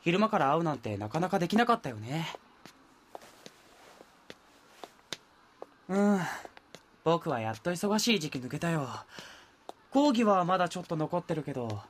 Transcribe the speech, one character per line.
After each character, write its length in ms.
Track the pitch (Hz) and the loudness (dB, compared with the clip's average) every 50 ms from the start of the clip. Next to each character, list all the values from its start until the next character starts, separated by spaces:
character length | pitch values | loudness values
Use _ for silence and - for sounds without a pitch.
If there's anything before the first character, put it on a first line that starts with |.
昼 180 | _ 170 170 185 | _ 0 2 2
間 100 | 214 214 | 2 2
か 100 | 220 196 | 2 2
ら 140 | 156 135 143 | 2 2 2
会 80 | 160 | 2
う 40 | 170 | 0
な 100 | 165 147 | 0 -2
ん 40 | - | -4
て 180 | - 117 107 | -4 -6 -4
な 120 | 98 104 107 | -4 -6 -4
か 120 | - 156 | -2 -2
な 80 | 175 185 | -2 0
か 100 | 196 196 | 0 0
で 80 | 175 | 0
き 100 | 170 - | 2 2
な 80 | 220 240 | 2 4
か 100 | 226 233 | 4 2
っ 60 | 226 | 0
た 80 | - 143 | 0 -8
よ 80 | 120 | -10
ね。 300 | 107 107 113 135 160 165 - - - _ - _ _ - - - _ - _ _ _ _ _ _ - - - - - - - - - - - - - - - - - - _ _ _ _ _ - _ _ - - - _ - - - - - - _ - _ - - _ _ _ _ _ _ _ _ - - _ _ _ - | -10 -10 -8 -6 -6 -6 -6 -10 -12 _ -20 _ _ -20 -20 -20 _ -20 _ _ _ _ _ _ -20 -20 -20 -20 -20 -20 -20 -20 -20 -20 -20 -20 -20 -20 -20 -20 -20 -20 _ _ _ _ _ -20 _ _ -20 -20 -20 _ -20 -20 -20 -20 -20 -20 _ -14 _ -14 -14 _ _ _ _ _ _ _ _ -20 -20 _ _ _ -2
う 100 | 185 196 | 2 4
ん。 220 | 202 202 208 190 170 156 - - - - - - _ _ _ - _ _ _ _ _ | 4 4 4 4 0 -2 -6 -8 -12 -16 -20 -20 _ _ _ -20 _ _ _ _ _
僕 260 | 156 165 170 - 165 | 2 2 2 2 -2
は 100 | 143 120 | -2 -2
や 120 | 113 110 113 | -2 -4 -4
っ 80 | 110 | -4
と 100 | - 175 | -4 -4
忙 280 | 180 170 - 208 208 214 | -4 -2 0 0 2 2
し 160 | 208 233 233 | 2 2 2
い 60 | 196 | 2
時 100 | 151 151 | 0 -4
期 80 | - 143 | -6 -6
抜 100 | 123 127 | -8 -6
け 80 | 151 151 | -6 -4
た 120 | - 170 | -2 -2
よ。 180 | 165 156 143 123 110 - - _ - - - - - - - - _ _ _ _ - _ _ _ | 0 0 -2 -4 -8 -12 -14 _ -18 -18 -18 -18 -20 -20 -20 -20 _ _ _ _ -20 _ _ _
講 180 | - 269 285 294 | 2 4 6 6
義 160 | 262 214 240 | 6 4 4
は 200 | 208 202 190 180 | 4 6 4 4
ま 140 | 170 185 185 | 4 4 2
だ 100 | 180 170 | 2 0
ち 80 | - | -2
ょ 40 | 185 | -6
っ 40 | 175 | -6
と 120 | - 175 | -4 -2
残 220 | 160 156 151 - 175 | -2 -2 0 -2 -4
っ 40 | 170 | -2
て 120 | - 170 | -2 -4
る 80 | 151 139 | -4 -2
け 100 | - 139 | -4 -6
ど 280 | 131 123 117 107 107 107 - | -4 -4 -4 -4 -6 -8 -14